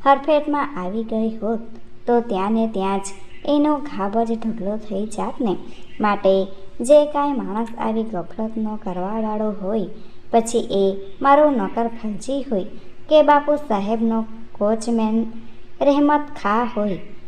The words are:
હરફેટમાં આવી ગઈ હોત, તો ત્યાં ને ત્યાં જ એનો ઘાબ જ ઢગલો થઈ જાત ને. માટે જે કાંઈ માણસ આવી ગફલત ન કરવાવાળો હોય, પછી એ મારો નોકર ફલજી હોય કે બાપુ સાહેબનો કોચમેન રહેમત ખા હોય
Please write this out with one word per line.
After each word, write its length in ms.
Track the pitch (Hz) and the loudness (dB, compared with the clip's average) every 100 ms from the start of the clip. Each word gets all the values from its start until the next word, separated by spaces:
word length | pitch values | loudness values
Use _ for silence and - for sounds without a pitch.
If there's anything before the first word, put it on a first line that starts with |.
| 277 | 6
હરફેટમાં 760 | 285 285 302 294 294 285 285 | 4 4 2 2 -2 -2 -4
આવી 220 | 185 220 | -6 -4
ગઈ 340 | 226 226 226 220 | -4 -2 -2 -2
હોત, 220 | 202 226 226 - - - - | -4 -4 -6 -10 -10 -6 2
તો 140 | 240 | 2
ત્યાં 300 | 233 190 196 | 2 -2 0
ને 160 | 226 220 | 0 0
ત્યાં 320 | 202 190 196 | 0 -2 -2
જ 20 | - - - - - | -4 -8 -10 -6 0
એનો 320 | 294 302 294 | 2 2 0
ઘાબ 460 | 196 190 202 226 | -2 -4 -2 0
જ 80 | 226 | 0
ઢગલો 460 | 226 226 226 190 214 | -2 -2 -4 -4 -4
થઈ 280 | 214 196 214 | -4 -6 -4
જાત 360 | - 196 - | -4 -6 -2
ને. 140 | 233 175 - - - - | -2 -2 -4 -10 -8 -2
માટે 460 | 208 202 190 190 190 - - - | 0 2 4 4 2 -6 -8 -6
જે 240 | 240 294 294 | 6 6 6
કાંઈ 260 | 294 294 | 0 0
માણસ 360 | 269 190 208 233 233 | 0 -2 -4 -4 -4
આવી 240 | 220 220 | -2 -2
ગફલત 540 | 220 196 170 - 220 220 | -2 -4 -6 -4 -4 -2
ન 180 | 214 214 | -4 -4
કરવાવાળો 760 | 202 180 185 220 220 214 214 | -6 -4 -2 -2 -2 -2 -2
હોય, 360 | 196 190 220 185 - - - - | -2 -2 -2 -2 -6 -8 -10 0
પછી 360 | 233 226 233 - | 0 2 -2 0
એ 260 | 196 196 196 - - | 2 2 0 -8 0
મારો 280 | 269 285 302 | 6 8 6
નોકર 380 | 262 190 - 233 | 4 0 -2 -2
ફલજી 540 | 233 220 202 - 277 | -4 -6 -6 -4 -6
હોય 220 | 277 202 - - - - - | -2 -2 -2 -8 -10 -10 4
કે 140 | 302 | 6
બાપુ 320 | 294 285 285 294 | 8 6 4 -2
સાહેબનો 680 | - 208 202 226 226 226 220 - - | 0 -2 0 0 0 0 -2 -8 -8
કોચમેન 760 | - 208 220 226 226 220 226 226 - - - - - | -2 0 0 0 0 2 0 0 -6 -8 -10 -10 2
રહેમત 400 | 277 285 294 294 294 - | 4 6 4 4 0 -4
ખા 280 | 196 220 240 226 | 0 0 0 -2
હોય 220 | 208 175 - - | -2 -4 -6 -10